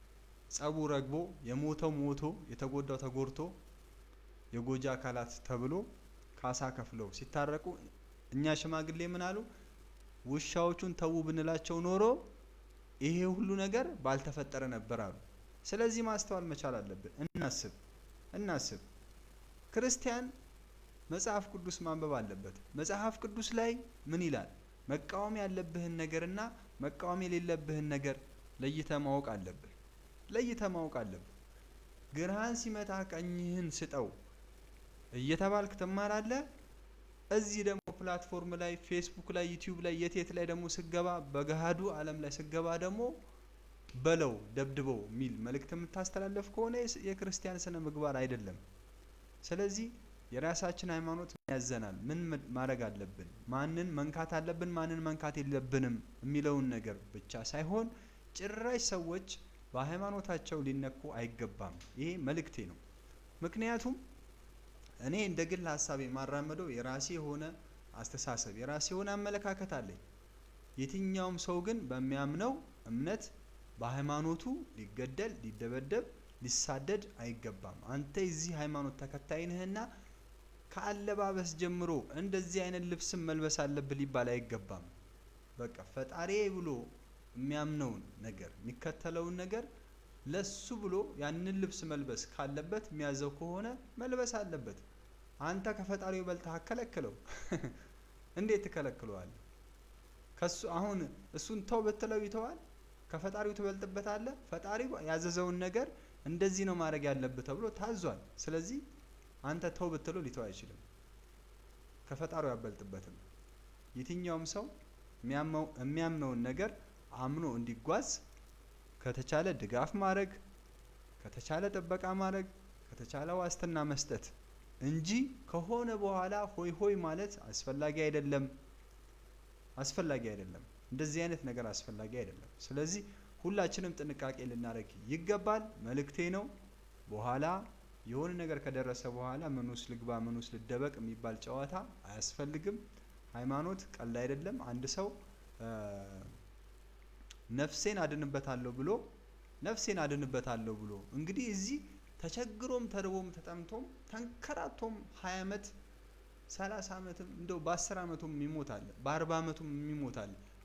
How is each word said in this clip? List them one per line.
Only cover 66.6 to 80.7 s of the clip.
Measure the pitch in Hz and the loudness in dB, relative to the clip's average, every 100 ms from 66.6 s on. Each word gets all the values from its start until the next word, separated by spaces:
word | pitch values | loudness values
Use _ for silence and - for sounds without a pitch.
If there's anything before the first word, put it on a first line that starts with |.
| 170 | -2
የራሴ | 120 131 135 - | 0 0 0 0
የሆነ | 170 151 147 160 - - - - | 0 -2 -2 -4 -8 -14 -18 -14
አስተሳሰብ፣ | - 110 - - 170 117 104 | -8 -6 -4 -2 0 -2 -2
የራሴ | 127 147 156 | -2 2 2
የሆነ | 185 202 | 2 2
አመለካከት | 202 202 202 202 190 190 | 2 2 0 0 0 0
አለኝ። | 143 98 - - - - - - - - - | -2 -4 -8 -14 -18 -18 -18 -18 -18 -10 -2
የትኛውም | 139 190 190 190 185 175 | 0 2 2 2 2 0
ሰው | - 175 | 2 2
ግን | 180 226 | 2 2
በሚያምነው | 131 127 131 135 143 156 233 277 - - 113 | 2 2 2 4 4 4 2 2 -4 -12 -2
እምነት፣ | 117 151 220 - - - - - - | 2 2 0 -2 -12 -18 -18 -14 -4
በሃይማኖቱ | 117 135 143 147 160 165 254 302 294 | 0 2 2 4 4 2 2 -2 -4
ሊገደል፣ | - 208 107 127 131 226 - | -10 -8 -2 -2 0 -2 -2
ሊደበደብ፣ | 113 107 117 127 139 220 - - - - | -6 -4 -2 0 2 2 2 -6 -16 -6
ሊሳደድ | 127 - - 135 139 208 202 - | 0 2 2 2 2 2 0 -4
አይገባም። | 117 113 110 95 98 90 - | -4 -2 -4 -6 -8 -8 -2
«አንተ | 139 143 196 | -2 0 2
የዚህ | 185 156 170 | 2 2 0
ሃይማኖት | 156 151 147 139 131 | 0 0 2 0 -2
ተከታይ | 143 143 - 160 170 | -6 -6 -2 -2 0
ነህና | 180 185 208 240 - - - - - - - - | 0 0 0 -2 -6 -16 -18 -18 -18 -18 -18 -10